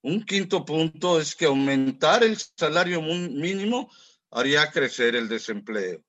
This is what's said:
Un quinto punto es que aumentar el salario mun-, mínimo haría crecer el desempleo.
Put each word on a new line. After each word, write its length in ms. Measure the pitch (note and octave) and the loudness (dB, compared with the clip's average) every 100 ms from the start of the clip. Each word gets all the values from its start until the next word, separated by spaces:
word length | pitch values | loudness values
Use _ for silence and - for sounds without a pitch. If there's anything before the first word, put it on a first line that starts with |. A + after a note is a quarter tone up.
Un 240 | B2+ F#3+ | -2 -4
quinto 400 | A3+ G3 F#3 F#3+ | -2 -2 0 -2
punto 560 | C#3 D#3 D#3+ - F3+ E3+ | -2 -2 -2 -2 2 2
es 140 | D3+ | 0
que 120 | - D#3+ | 0 2
aumentar 760 | C#3 C#3 C3+ C3+ C3 D#3 G#3 | 2 2 2 0 2 4 6
el 160 | A3+ G#3+ | 4 0
salario 640 | - - D#3+ D#3+ F3 F3 | -8 -4 -2 0 0 -2
mun-, 320 | D#3 F3 F3 | -2 -4 -4
mínimo 560 | C#3 E3 G3 G3+ B3 - _ _ _ _ | -4 -4 -4 -2 -4 -6 _ _ _ _
haría 400 | A#2 C3 D3 D3 | -4 0 2 2
crecer 460 | E3 C3 - A#2+ A#2+ | 0 -2 0 0 0
el 120 | A2+ | -2
desempleo. 720 | A2 - G#2 G#2 A2 F#2+ E2 | -6 -6 -10 -6 -6 -6 -8